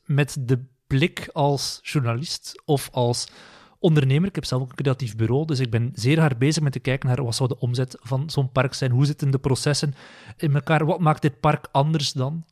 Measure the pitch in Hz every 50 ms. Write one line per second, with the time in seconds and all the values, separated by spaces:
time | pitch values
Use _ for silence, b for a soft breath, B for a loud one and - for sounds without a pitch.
0 | _ - 143 139 147 139 - 147 127 117 131 123 131 - _ _ _ - 135 131
1 | 160 175 - - - - - 160 143 143 143 131 - - - - - - - 151
2 | 123 117 117 123 165 - - - - - - - _ - 147 135 - - - 131
3 | 123 120 120 - - B B B B B B B B B B B - 170 156 151
4 | 131 131 135 151 185 196 - 156 - - 139 127 135 127 - - 135 139 127 -
5 | 135 110 104 110 113 107 123 143 160 160 147 127 131 120 117 113 117 127 - -
6 | 107 131 160 160 160 147 123 113 131 151 151 165 151 139 - 131 - 131 127 -
7 | - 127 123 135 135 117 110 - 135 120 - - 127 120 123 127 127 127 - -
8 | - 113 135 131 147 160 - 143 135 127 - 131 127 120 - - 135 127 120 127
9 | 147 143 147 - 147 139 135 135 - 131 131 - - 151 139 - 160 147 135 B
10 | B B B B B B B - - 151 139 143 - - 160 151 160 151 185 165
11 | 170 151 151 - - 147 - - - 151 165 - - - - 139 143 156 160 160
12 | 139 - - 135 127 139 160 165 - _